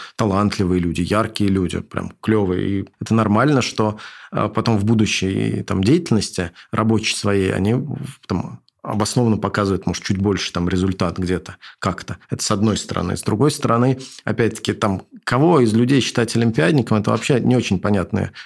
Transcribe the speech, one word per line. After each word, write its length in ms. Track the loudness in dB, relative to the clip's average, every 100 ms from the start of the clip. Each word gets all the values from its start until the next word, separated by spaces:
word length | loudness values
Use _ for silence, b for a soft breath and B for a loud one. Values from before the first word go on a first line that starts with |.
| B -2
талантливые 640 | 0 2 0 0 0 2
люди, 220 | 0 -2
яркие 480 | 0 0 0 -2 0
люди, 300 | 0 0 -4
прям 320 | -6 -8 -8 -6
клевые. 480 | 0 2 2 -2 -2 -4
И 40 | -6 _
это 140 | 0 2
нормально, 480 | 4 4 4 2
что, 340 | 0 0 -2 -2 B B B
э, 160 | -4 -2
потом 240 | 0 0 2
в 60 | 2
будущей 800 | 2 2 0 -2 0 -2 -2
там 200 | -2 0
деятельности 680 | 2 2 2 0 0 -4 -6 B B
рабочей 440 | -2 2 2 0 -2
своей 360 | 0 2 2
они 220 | 0 0
в-, 240 | 0 -2 -8 -10 -14 -6
там 320 | -6 -6 -12 _ _
обоснованно 540 | -8 -2 0 2 2 2
показывают, 480 | 0 0 0 0 -2
может, 180 | -6
чуть 140 | -4 0
больше 340 | 0 0 -4
там 160 | -4 -2
результат 520 | 0 0 -2 -4 -2
где-то 380 | -2 -4 -4 -16 B B
как-то. 400 | -4 -4 -10 -14 _
Это 120 | -8
с 60 | -2
одной 280 | 0 2 0
стороны. 380 | -4 -4 -4 -4
С 60 |
другой 300 | -4 0 0
стороны, 480 | 0 0 2 2 0 B B -6
опять-таки, 480 | 0 0 0 -6
там, 300 | -2 -2 -2 -6 -12
кого 360 | -2 2 4 4
из 120 | 4 4
людей 260 | 4 2
считать 340 | 2 -2 0 2
олимпиадником, 640 | 2 2 2 2 2 2
это 140 | 2
вообще 280 | 0 2 2
не 160 | 4 2
очень 220 | 2 0
понятная 520 | 2 0 0 -2 -2 B